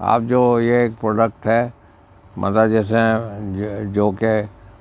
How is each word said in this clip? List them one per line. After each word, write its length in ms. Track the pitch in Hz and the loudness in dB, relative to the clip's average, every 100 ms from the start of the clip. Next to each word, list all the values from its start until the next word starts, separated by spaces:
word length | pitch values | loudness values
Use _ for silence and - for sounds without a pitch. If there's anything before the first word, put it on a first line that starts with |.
आप 220 | 98 117 | -2 0
जो 380 | 117 123 123 120 | 2 2 4 2
ये 240 | 117 120 | 2 2
एक 80 | 120 | 0
प्रोडक्ट 540 | 113 110 107 113 - 110 | -2 -2 0 0 -2 -2
है, 260 | 113 120 - - - - - - 90 | 0 -2 -8 -20 -20 -20 -20 -18 -6
मतलब 300 | 98 104 110 | -2 2 2
जैसे 260 | 110 104 | 2 0
ज-, 1000 | 113 113 110 113 101 104 95 104 104 104 | 0 2 0 -4 -10 -8 -6 -6 -8 -4
जो 240 | 101 104 95 | 0 0 0
कि 240 | 113 110 104 - - - | 0 0 -4 -12 -20 -20